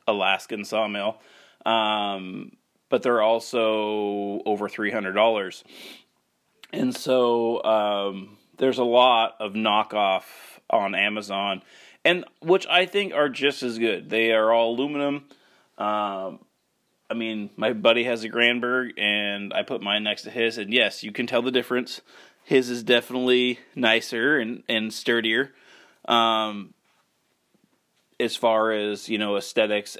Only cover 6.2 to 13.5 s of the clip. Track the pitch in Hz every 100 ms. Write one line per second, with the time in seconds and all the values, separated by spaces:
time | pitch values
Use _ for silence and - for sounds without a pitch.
6.2 | _ _ _ _ - - 127 117 143 127
7.2 | 120 117 117 117 110 110 104 101 101 95
8.2 | 98 - _ - 131 120 120 120 127 117
9.2 | 113 - 107 104 110 104 104 104 98 92
10.2 | - - - - - 110 98 92 104 107
11.2 | 101 98 101 95 - - - _ 165 180
12.2 | - _ 165 185 - 175 185 196 196 -
13.2 | 147 123 139